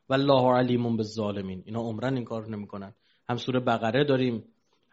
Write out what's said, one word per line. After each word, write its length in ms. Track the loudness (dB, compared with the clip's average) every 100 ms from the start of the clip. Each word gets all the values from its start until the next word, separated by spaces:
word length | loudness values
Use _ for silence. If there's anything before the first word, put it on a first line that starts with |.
| -2
والله 480 | 0 4 6 6 4
علیم 400 | 4 2 2 0
بالظالمین.» 680 | -2 -2 -4 -4 -6 -10 -10
اینا 140 | -8
عمرن 360 | -6 -4 -2 -4
این 100 | -4
کار 220 | -8 -8
نمی‌کنن. 480 | -10 -10 -12 -14 -18 _ _ -6
هم 80 | -4
سورهٔ 220 | -2 0
بقره 440 | 2 2 2 2
داریم، 500 | 2 2 2 -2 -8 _ _ _ _